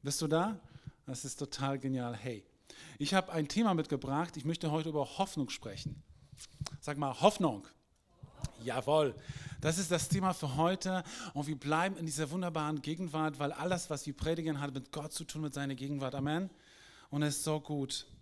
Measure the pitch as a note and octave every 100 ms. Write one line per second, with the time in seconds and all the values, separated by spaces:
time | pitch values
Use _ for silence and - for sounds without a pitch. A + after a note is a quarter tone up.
0 | C#3 C#3+ D#3 D#3+ F#3+ G3+ - - - -
1 | - B2+ C3+ - C#3 - C#3 C#3 C3 C3
2 | A#2+ A2+ B2 A2+ - _ _ - - -
3 | C#3+ F#3+ - E3 D3 - A3+ F3 D3+ C#3
4 | C3+ C#3 E3+ D#3+ C#3 E3 E3 D#3 D#3+ D3+
5 | C3+ - F#3+ - B2+ - - G2 - -
6 | - - - - - - - - - C#3+
7 | C#3+ B2 F3 - F3 G#2+ - - _ _
8 | _ _ - - - - A#2 A#2+ B2+ D#3
9 | D3 G#2+ - - - - D3+ E3 F3 E3+
10 | - - F#3 F3+ D3 C3 E3 F#3+ F#3+ F#3
11 | - - F#3 C#3+ C#3+ D3 C#3 D#3 F#3 G3
12 | E3 D3+ D3+ F3 F3+ D#3+ D3+ D#3 C3+ D#3+
13 | F3+ D#3 D#3 C#3 C#3+ D#3+ F3 F3+ - D3
14 | - C3+ D#3+ E3 D#3+ D3 C#3+ C3+ C3+ -
15 | D3+ - E3 D#3 D3+ C#3+ C#3 C3 C3+ C#3+
16 | C3 C#3 C#3 D#3 F#3+ - - - - -
17 | - C#3+ D3+ C#3 D#3 D#3 D3+ D3+ C3+ -
18 | - -